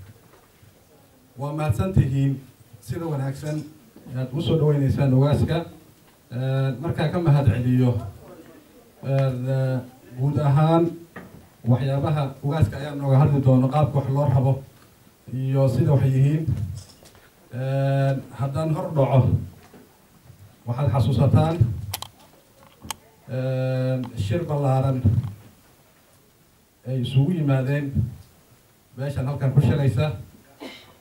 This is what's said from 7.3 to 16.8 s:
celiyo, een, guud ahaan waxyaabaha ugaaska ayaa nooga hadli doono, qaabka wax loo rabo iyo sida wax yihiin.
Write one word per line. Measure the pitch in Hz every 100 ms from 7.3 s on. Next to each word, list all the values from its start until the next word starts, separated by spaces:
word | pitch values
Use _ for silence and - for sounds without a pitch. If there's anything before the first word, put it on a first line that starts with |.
| 143 -
celiyo, | 123 123 127 123 98 - - - - - - - - - _
een, | 135 135 135 123 127 131 131 127 - - - 127
guud | 139 143
ahaan | 143 143 160 170 170 - - - - - - _
waxyaabaha | 113 123 135 139 160 151 139 -
ugaaska | 143 156 151 135
ayaa | 147 143
nooga | 139 135
hadli | 147 139
doono, | 127 127 131
qaabka | 151 147 139
wax | 113
loo | 135 147
rabo | - 131 131 - - - _ _ _ -
iyo | 127 131 135 135
sida | 117 160
wax | 139
yihiin. | 135 131 139 156 160 - - -